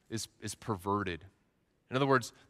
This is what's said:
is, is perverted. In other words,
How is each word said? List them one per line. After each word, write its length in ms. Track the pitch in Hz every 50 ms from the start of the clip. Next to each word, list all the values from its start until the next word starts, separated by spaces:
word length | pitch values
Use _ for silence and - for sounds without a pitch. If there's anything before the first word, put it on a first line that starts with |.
| _ _
is, 160 | 113 107 - - _ _
is 120 | 110 104 -
perverted. 720 | - - - 107 92 87 98 101 104 98 92 85 82 - - _ _ _ _ _ _ _ _ _ _ _ _
In 60 | 120
other 100 | 131 143
words, 280 | 139 135 127 113 - - - - _